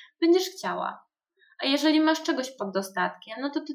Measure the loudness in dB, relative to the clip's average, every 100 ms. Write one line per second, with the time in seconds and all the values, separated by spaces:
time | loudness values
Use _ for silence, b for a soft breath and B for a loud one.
0 | B -2 4 4 2 -6 -6 -4 -6 -8
1 | _ _ _ _ b b 0 2 4 4
2 | 4 2 0 -2 -4 -6 -6 -4 -4 -2
3 | -4 -4 -14 -8 -6 -6 -6